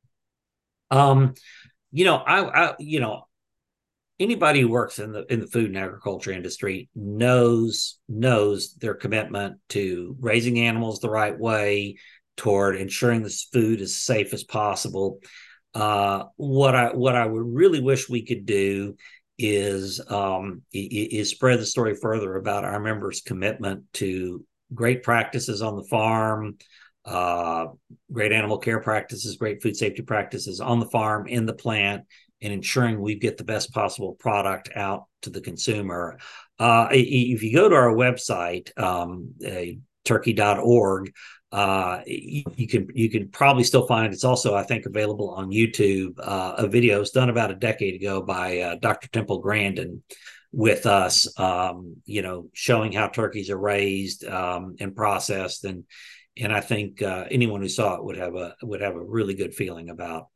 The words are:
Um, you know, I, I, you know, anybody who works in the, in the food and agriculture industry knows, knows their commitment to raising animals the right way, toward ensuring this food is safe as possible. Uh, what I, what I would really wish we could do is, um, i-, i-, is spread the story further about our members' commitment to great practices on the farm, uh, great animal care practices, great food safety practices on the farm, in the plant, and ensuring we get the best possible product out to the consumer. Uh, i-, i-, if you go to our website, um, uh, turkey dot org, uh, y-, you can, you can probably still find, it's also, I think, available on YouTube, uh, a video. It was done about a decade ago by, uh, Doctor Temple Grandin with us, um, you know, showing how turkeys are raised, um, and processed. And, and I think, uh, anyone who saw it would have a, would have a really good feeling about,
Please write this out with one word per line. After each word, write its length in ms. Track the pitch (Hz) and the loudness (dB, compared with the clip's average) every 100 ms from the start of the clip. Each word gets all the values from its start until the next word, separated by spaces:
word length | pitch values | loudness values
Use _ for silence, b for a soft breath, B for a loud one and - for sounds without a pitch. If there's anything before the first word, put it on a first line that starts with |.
| _ _ _ _ _ _ _ _ _ | _ _ _ _ _ _ _ _ _
Um, 440 | 135 143 135 131 B B B B _ _ | 6 8 8 4 B B B B _ _
you 120 | 139 | 2
know, 120 | 185 151 | 4 4
I, 540 | - 185 175 156 160 | 4 2 4 2 2
I, 40 | - | 0
you 220 | 147 151 | -4 -2
know, 260 | 110 - - _ _ _ _ _ _ _ _ - | -2 -4 -12 _ _ _ _ _ _ _ _ -4
anybody 420 | 226 226 156 143 | -2 2 4 6
who 80 | 117 | 4
works 300 | 120 107 - | 2 0 -6
in 140 | 107 | -8
the, 120 | 104 - | -10 -4
in 80 | 117 | -4
the 60 | 90 | -2
food 200 | 117 107 | 0 0
and 120 | 95 | -2
agriculture 540 | 95 101 104 90 98 | -6 -6 -6 -6 -6
industry 560 | 92 87 - 98 92 - | -8 -8 -6 -6 -6 -10
knows, 1040 | 113 101 104 123 127 120 117 113 110 - - - | -10 -8 0 4 6 6 4 2 -2 -6 -8 -10
knows 640 | 107 127 113 104 98 - | 0 2 4 4 0 -6
their 200 | - 110 | -8 -8
commitment 640 | 98 101 110 107 101 101 - - | -6 -4 -4 -4 -6 -6 -10 -6
to 460 | 104 95 90 87 135 | -4 -2 -4 -8 -6
raising 400 | 117 117 120 117 | 0 2 2 2
animals 400 | 117 113 113 107 | 2 2 -2 -4
the 100 | 113 | -2
right 280 | 107 107 104 | 0 0 0
way, 580 | 113 107 104 104 101 98 B B _ - | 0 2 2 0 -2 -10 B B _ -4
toward 400 | 113 98 98 95 | 2 4 4 0
ensuring 460 | 95 - 123 117 | -4 0 2 2
this 220 | 101 - - | -2 -8 0
food 280 | 127 110 110 | 2 2 0
is 220 | 92 - | -2 -6
safe 300 | - 110 98 | 0 0 0
as 120 | 104 | -6
possible. 720 | - 107 104 95 95 92 98 - B B B B _ | -6 -2 -2 -2 -4 -2 -4 -4 B B B B _
Uh, 500 | 110 107 104 101 98 - - | -2 0 2 2 0 -6 -8
what 380 | 143 135 135 | 0 4 6
I, 140 | 127 120 | 6 2
what 260 | 127 127 | 2 2
I 120 | 123 110 | 2 2
would 280 | 113 120 | -2 -2
really 260 | 127 190 151 | 4 4 6
wish 280 | 127 131 - | 2 2 0
we 160 | 123 | -6
could 220 | 110 104 98 | -4 -4 0
do 500 | 101 98 98 101 - B B _ - | 2 2 0 -6 -10 B B _ -4
is, 600 | 110 101 101 98 98 98 - | 0 0 0 -2 -6 -10 -6
um, 540 | 101 98 92 98 87 - | -2 0 -2 -6 -12 -10
i-, 40 | 98 | -10
i-, 300 | 98 104 107 | -6 -4 -4
is 180 | 107 101 | -2 -4
spread 300 | - 127 120 | 2 4 4
the 60 | 107 | 2
story 280 | 131 113 | -2 0
further 420 | 101 110 110 95 95 | -2 -2 -2 -4 -4
about 280 | 101 101 | -2 -2
our 160 | 95 104 | -4 -4
members' 400 | 107 107 101 - | -4 -4 -6 -8
commitment 640 | - 92 101 110 98 98 - | -8 -4 -4 -2 -6 -6 -10
to 500 | - 98 92 90 90 - _ _ | -6 -4 -4 -6 -8 -16 _ _
great 280 | 120 117 127 | -2 0 0
practices 600 | - 117 110 127 - 101 | 2 2 2 -4 -6 -4
on 140 | 113 101 | -6 -6
the 80 | |
farm, 720 | - 113 110 113 110 107 107 - b b b _ | -2 0 2 2 0 -2 -6 -12 b b b _
uh, 640 | - 90 87 87 85 82 82 - _ - _ | -6 -2 0 0 -2 -4 -6 -10 _ -20 _
great 200 | 120 104 | -2 2
animal 260 | 110 104 104 | 2 0 -2
care 220 | 113 110 | 0 -2
practices, 560 | 110 107 - 110 110 98 | 0 -2 -4 -10 -10 -4
great 260 | 107 101 | -4 -2
food 140 | 113 98 | -4 -2
safety 260 | 104 - | -2 -4
practices 580 | - 107 - 98 - 92 | -2 -2 -2 -8 -10 -6
on 180 | 120 120 | 0 0
the 60 | 110 | 2
farm, 400 | 120 107 107 90 | 0 0 -2 -2
in 200 | 120 113 | -2 -2
the 80 | |
plant, 500 | 110 120 107 101 101 - b b _ | -4 -2 0 0 -2 -10 b b _
and 100 | 107 | -8
ensuring 480 | 98 - 131 120 107 | -6 -2 2 2 0
we 140 | 104 | -4
get 240 | 104 113 - | -2 -4 -4
the 60 | |
best 280 | 98 104 - | -6 -4 -4
possible 420 | 113 101 - 95 | -2 -4 -4 -10
product 560 | - 113 101 98 92 - 107 | -6 -2 0 0 -4 -8 -6
out 280 | 98 98 - _ | -4 -6 -10 _
to 80 | - | -14
the 100 | 92 | -12
consumer. 800 | - 85 - 107 98 87 87 - B B B - | -12 -6 -4 -2 -4 -6 -8 -10 B B B 0
Uh, 300 | 117 117 113 | 6 6 8
i-, 40 | |
i-, 380 | 131 127 131 120 | 6 6 2 2
if 80 | 113 | 0
you 120 | 110 | 2
go 140 | 143 208 | 6 8
to 60 | |
our 200 | 151 120 | 8 8
website, 840 | 110 127 123 - 92 87 90 - - | 6 2 2 -4 -4 -4 -6 -8 -4
um, 540 | 92 90 87 90 - - 98 | -2 -2 -4 -8 -14 -12 -8
uh, 260 | 90 87 - - _ | -6 -8 -10 -18 _
turkey 280 | - 110 - | 0 2 2
dot 260 | 107 104 101 | 2 2 4
org, 540 | 120 120 95 95 95 B B B _ | 6 6 6 0 -6 B B B _
uh, 480 | 101 98 95 90 90 - | -2 0 2 0 -4 -8
y-, 380 | - - 147 - | -10 -8 -8 -6
you 140 | - 113 | -6 0
can, 200 | 110 98 | 0 0
you 160 | - 113 | 0 0
can 180 | 110 98 | 0 -4
probably 360 | - 139 127 | 2 4 6
still 220 | 120 131 - | 6 4 4
find, 260 | 113 110 | 2 2
it's 120 | 92 | 0
also, 300 | 127 123 113 | 0 2 2
I 80 | 101 | 0
think, 240 | 98 113 98 | 0 -4 -2
available 440 | 104 104 104 98 | -2 -2 -2 -6
on 200 | 92 95 | -6 -2
YouTube, 640 | 104 113 - 101 95 92 - | 2 2 4 2 2 -2 -8
uh, 360 | 98 98 92 - | -6 -4 -4 -2
a 100 | 104 | 2
video. 280 | 117 120 101 | 4 6 4
It 40 | |
was 100 | 101 | 2
done 200 | 131 123 | 2 2
about 200 | 117 104 | 2 -2
a 60 | 95 | -2
decade 380 | 117 - 98 | -4 -2 -4
ago 280 | 92 98 95 | -4 -4 -4
by, 380 | 95 90 90 90 | -4 -4 -4 -4
uh, 160 | 87 87 | -4 -2
Doctor 320 | 113 - - | -2 -2 -4
Temple 320 | 110 101 92 | -6 -4 -4
Grandin 640 | 95 107 98 90 87 90 - B B B B | 0 0 0 -2 -8 -12 -18 B B B B
with 340 | - 110 92 113 | 2 2 4 4
us, 520 | 98 90 - - - | 4 4 2 0 0
um, 580 | 92 90 92 90 87 80 | 0 0 -2 -4 -14 -18
you 180 | - 104 | -8 -6
know, 260 | 92 90 87 | -6 -8 -12
showing 400 | - - 117 107 | -4 2 2 2
how 160 | 104 104 | -2 -2
turkeys 420 | - 107 107 98 | -2 -4 -4 -6
are 80 | 95 | -4
raised, 640 | 104 101 101 98 95 - | -2 0 0 -2 -6 -8
um, 520 | - 95 90 90 92 87 | -8 -6 -4 -6 -10 -10
and 140 | 98 | -10
processed. 720 | 98 104 92 - 95 92 - | -2 -2 0 -2 -4 -6 -8
And, 200 | 98 90 - B B B B - | -10 -12 -16 B B B B -8
and 160 | 107 | -4
I 80 | 104 | -4
think, 420 | - 107 101 - | -2 -4 -4 -6
uh, 220 | 101 92 - | -6 -4 -2
anyone 300 | 127 117 101 | 0 0 -2
who 80 | 95 | -4
saw 280 | - 104 90 | -2 -2 -2
it 80 | |
would 120 | 104 90 | -8 -8
have 200 | 87 90 | -8 -8
a, 180 | 85 - | -12 -12
would 180 | 117 98 | -12 -6
have 140 | 101 | -6
a 100 | 85 | -8
really 300 | 92 113 101 | -6 -4 -4
good 200 | 95 90 | -4 -8
feeling 360 | - 95 85 85 | -6 -8 -8 -14
about, 380 | 82 85 80 - | -12 -10 -10 -12